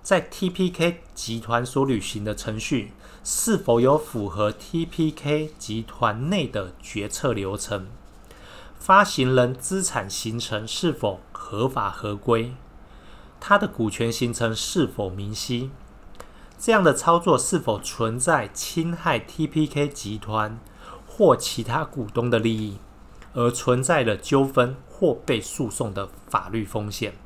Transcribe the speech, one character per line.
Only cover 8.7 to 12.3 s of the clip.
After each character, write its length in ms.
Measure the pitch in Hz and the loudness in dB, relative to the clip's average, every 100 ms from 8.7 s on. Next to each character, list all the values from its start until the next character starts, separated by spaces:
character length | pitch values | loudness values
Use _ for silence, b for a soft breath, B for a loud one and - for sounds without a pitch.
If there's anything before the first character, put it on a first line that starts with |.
| - | -16
发 260 | - 190 | 6 8
行 300 | 196 - 127 | 8 4 4
人 200 | 131 123 | 6 4
资 280 | 127 - 190 | 0 -4 -2
产 260 | 185 120 98 | -2 -4 -4
形 320 | - 113 113 | -6 -6 -6
成 260 | - 107 113 | -4 -6 -4
是 240 | - 175 | -2 0
否 300 | - 104 95 - | 0 -2 -2 -12
合 360 | - - 104 127 | -14 -8 -2 -2
法 220 | 131 101 | 0 -4
合 240 | - 107 | -4 -6
规， 400 | 101 - | -4 2